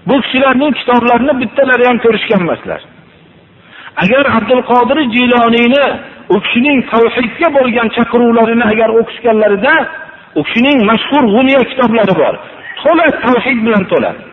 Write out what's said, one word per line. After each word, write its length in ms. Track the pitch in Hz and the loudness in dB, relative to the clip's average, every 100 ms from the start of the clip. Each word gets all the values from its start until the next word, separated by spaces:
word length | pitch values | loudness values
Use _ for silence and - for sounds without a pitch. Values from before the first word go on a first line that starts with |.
Bu 140 | - 262 | 0 -2
kishilarning 540 | - 254 269 254 302 | -2 0 0 2 0
kitoblarini 600 | 254 - 240 233 240 262 277 | -2 0 0 2 0 0 -2
bittalari 480 | 247 - 262 240 247 | -4 -2 0 2 2
ham 120 | 240 | 2
ko'rishgan 420 | 233 214 - 208 | 0 0 0 -2
emaslar. 400 | 170 120 95 78 - - - - _ - _ _ - - - | -2 -6 -8 -12 -14 -20 -20 -20 _ -20 _ _ -20 -20 -16
Agar 320 | - 185 254 269 | -4 0 2 2
Abdul 360 | 220 208 247 | -2 0 -2
Qodir 360 | 240 240 233 285 269 | 2 0 2 0 0
Jiloniyni, 800 | 226 247 247 233 233 240 277 262 127 - - | 0 0 2 2 2 2 2 0 -4 -12 -20
u 120 | - 190 | -2 -2
kishining 400 | - 240 277 277 | 0 -2 0 0
tavhidga 640 | - 220 226 233 240 - 330 | 0 0 0 0 -6 -2 0
bo'lgan 380 | 285 254 226 226 | 0 0 0 -2
chaqiruvlarini 760 | 226 233 240 240 226 220 226 | -2 -2 2 2 2 2 2
agar 240 | 226 220 226 | 0 0 2
o'qishganlarida, 840 | 226 226 - 240 220 214 202 247 311 254 - - - - | 0 0 -2 0 2 2 0 2 0 -2 -10 -18 -20 -8
u 100 | - | -6
kishining 360 | - 226 262 285 | -4 0 2 2
mashhur 400 | 208 220 - 277 | 2 0 0 0
G'uniya 380 | 247 202 262 277 | 2 2 2 2
kitoblari 520 | 240 - 240 226 202 170 | 0 -2 0 0 0 0
bor. 180 | 123 90 - - - - | 0 -2 -10 -20 -20 -6
To'la 300 | 277 330 330 - | 0 2 2 0
tavhid 420 | - 247 254 254 | 0 0 0 -2
bilan 240 | 220 214 | 0 0
to'la. 280 | 190 165 101 78 - | 0 -2 -2 -6 -16